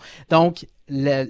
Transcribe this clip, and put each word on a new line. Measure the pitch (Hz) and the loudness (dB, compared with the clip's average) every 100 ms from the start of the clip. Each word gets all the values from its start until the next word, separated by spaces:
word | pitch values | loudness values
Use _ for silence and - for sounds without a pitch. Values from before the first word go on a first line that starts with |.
| - - - | -14 -18 0
Donc, | 165 170 170 - _ - | 2 2 -2 -18 _ -10
le, | 139 139 135 | -4 -2 -2